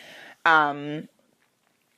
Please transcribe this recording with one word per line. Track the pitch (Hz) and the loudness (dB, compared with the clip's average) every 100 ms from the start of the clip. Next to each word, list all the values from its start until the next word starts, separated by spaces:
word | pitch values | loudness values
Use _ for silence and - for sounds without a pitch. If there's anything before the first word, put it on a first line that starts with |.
| - - - - 170 | -20 -20 -20 -4 2
Um, | 156 147 147 147 151 - _ _ _ _ _ _ _ _ | 2 2 -4 -10 -12 -12 _ _ _ _ _ _ _ _